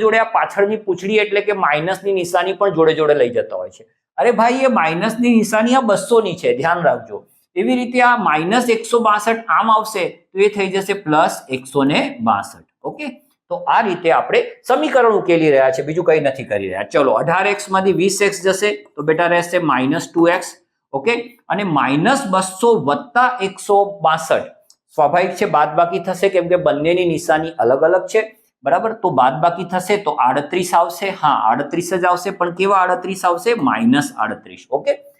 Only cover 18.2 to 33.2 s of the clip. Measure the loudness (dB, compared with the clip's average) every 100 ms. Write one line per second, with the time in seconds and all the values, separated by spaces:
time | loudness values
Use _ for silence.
18.2 | -2 0 -2 0 -2 -4 -10 -6 -2 0
19.2 | 2 0 0 -2 0 0 0 -2 -2 2
20.2 | 2 2 -4 -14 _ _ _ -6 -2 -4
21.2 | -6 _ -8 -4 -2 0 2 2 0 0
22.2 | 0 -2 -2 0 2 2 0 -4 -2 0
23.2 | 0 0 -6 -6 0 2 2 0 0 0
24.2 | 0 -2 -2 -14 _ _ _ 0 2 2
25.2 | 0 -2 0 2 2 2 0 -2 -6 -2
26.2 | 0 0 2 2 2 0 0 0 0 -2
27.2 | 0 0 0 0 2 4 4 2 0 -2
28.2 | -2 -10 _ _ -2 0 0 -4 -2 2
29.2 | 2 2 -2 -2 -6 -6 -2 -2 -2 0
30.2 | 0 0 -2 -4 0 0 0 -2 -8 -2
31.2 | 0 2 2 0 -2 -6 -4 0 0 0
32.2 | -4 -4 -4 -2 0 2 2 -2 -4 -4